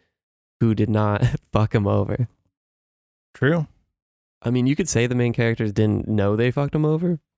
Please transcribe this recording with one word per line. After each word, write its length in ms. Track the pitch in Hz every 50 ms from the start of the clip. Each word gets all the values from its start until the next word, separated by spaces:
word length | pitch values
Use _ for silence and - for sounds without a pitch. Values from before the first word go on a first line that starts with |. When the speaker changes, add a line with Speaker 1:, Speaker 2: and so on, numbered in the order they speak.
| _ _ _ _ _ _ _ _ _ _ _ _
Speaker 1:
who 140 | 123 113 107
did 160 | 92 107 110
not 340 | 107 107 107 104 104 98 - - - -
<laughs> 140 | _ _
fuck 220 | - 104 107 - -
him 120 | 117 101
over. 420 | 101 104 104 98 98 104 - 123 - _ _ _ _ _ _ _ _ _ _ _ _ _ _ _ _ _ _ _ _ _
Speaker 2:
True. 320 | - 131 135 165 170 151 - _ _ _ _ _ _ _ _ _ _ _ _ _ _
Speaker 1:
I 80 | - 117
mean, 160 | 123 127 123
you 100 | 131 143
could 120 | 156 190 156
say 180 | - 113 120
the 80 | 123 123
main 180 | 123 120 120
characters 400 | 113 - 120 117 113 - 113 107
didn't 340 | 101 113 110 107 104 98 -
know 300 | - 107 104 98 101 104
they 140 | 107 120 127
fucked 240 | 120 143 143 143 -
him 100 | 156 151
over. 340 | 151 156 156 175 175 175 151 _ _ _